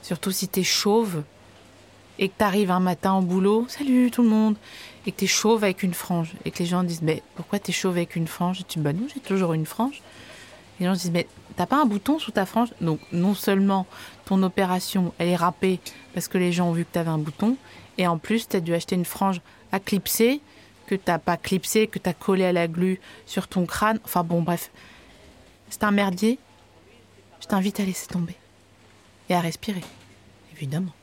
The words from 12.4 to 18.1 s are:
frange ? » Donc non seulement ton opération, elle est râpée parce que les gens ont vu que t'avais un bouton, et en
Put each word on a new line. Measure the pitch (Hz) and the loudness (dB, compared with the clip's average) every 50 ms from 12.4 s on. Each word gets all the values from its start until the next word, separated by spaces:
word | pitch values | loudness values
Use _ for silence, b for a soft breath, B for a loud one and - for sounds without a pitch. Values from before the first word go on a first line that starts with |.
| 190 | -2
frange ? » | 185 - 226 240 233 - - | 0 0 0 0 0 -2 -4
Donc | - 165 156 156 - - | -2 -2 -2 -2 -4 -6
non | - 175 175 190 202 | -2 0 2 2 0
seulement | 190 - - 202 196 196 196 196 190 185 B B B B B B B B | 0 0 0 2 4 4 4 2 2 0 B B B B B B B B
ton | - 196 190 190 | 0 2 2 2
opération, | 185 180 - 196 180 180 185 180 - - 196 180 170 - - | 2 2 0 0 2 0 -2 -2 -2 0 0 0 0 -2 -2
elle | 170 175 | 0 0
est | 180 | 2
râpée | 170 170 180 175 - - 190 185 170 B B B B B B - | 2 2 0 0 2 0 0 0 0 B B B B B B -8
parce | 185 170 - | -8 -8 -2
que | - 190 | 0 0
les | 185 180 175 | 2 2 2
gens | 175 180 175 | 2 2 2
ont | 170 | 2
vu | 170 170 | 0 -2
que | - - | -2 -2
t'avais | 170 165 165 | -2 -2 0
un | 160 156 | -2 -2
bouton, | 151 156 143 - 202 214 254 262 B B B B B B B - | -2 -4 -4 -2 0 0 0 -2 B B B B B B B -2
et | 185 | 0
en | 175 | 0